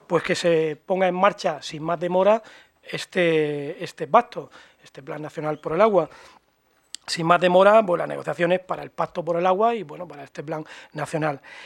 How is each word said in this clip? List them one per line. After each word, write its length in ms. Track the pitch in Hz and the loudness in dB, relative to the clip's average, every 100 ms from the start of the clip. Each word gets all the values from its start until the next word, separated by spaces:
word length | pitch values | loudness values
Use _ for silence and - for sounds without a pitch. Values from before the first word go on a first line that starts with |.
| - | -2
pues 180 | 170 | -2
que 100 | - | 0
se 400 | 170 175 160 160 | -2 2 2 0
ponga 320 | 151 - 185 185 | -6 -4 0 0
en 80 | |
marcha 480 | 180 202 202 185 147 | 2 2 2 -4 -6
sin 220 | - 160 | -10 -8
más 160 | 160 170 | -6 -4
demora 420 | 175 185 190 226 - - _ _ | 0 2 4 2 0 -20 _ _
este, 1040 | - 156 - 190 170 160 151 147 143 185 | -14 -12 -6 0 2 2 0 -4 -8 -10
este 240 | 170 - 147 | -12 -12 2
pacto, 420 | 208 240 175 - - - _ | 2 2 -10 -14 -20 -20 _
este 220 | - - | -20 -20
Plan 180 | 135 151 | -14 -12
Nacional 380 | 151 - 151 151 | -12 -8 -6 -6
por 120 | 165 | -4
el 60 | 160 | 2
Agua. 300 | 220 190 156 - - - _ _ _ _ _ - - | 4 4 0 -8 -20 -20 _ _ _ _ _ -18 -10
Sin 200 | - 165 | -4 2
más 140 | 175 | 4
demora, 460 | 180 180 196 220 202 | 6 6 8 6 4
pues 140 | 170 | -2
las 80 | 147 | -2
negociaciones 500 | 143 151 151 170 180 | -8 -6 -2 0 0
para 240 | - 165 | -2 -10
el 80 | 143 | -10
Pacto 340 | - 165 185 | -6 -6 -6
por 120 | 160 170 | -4 -2
el 100 | 185 | 0
Agua 300 | 185 226 233 | 2 0 0
y, 80 | |
bueno, 240 | 151 151 175 | -8 -14 -16
para 160 | 147 | -16
este 180 | 139 - | -18 -14
Plan 220 | 147 156 156 - - | -10 -10 -10 -18 -16
Nacional. 460 | 151 139 160 156 139 - - | -10 -6 -2 -2 -4 -12 -20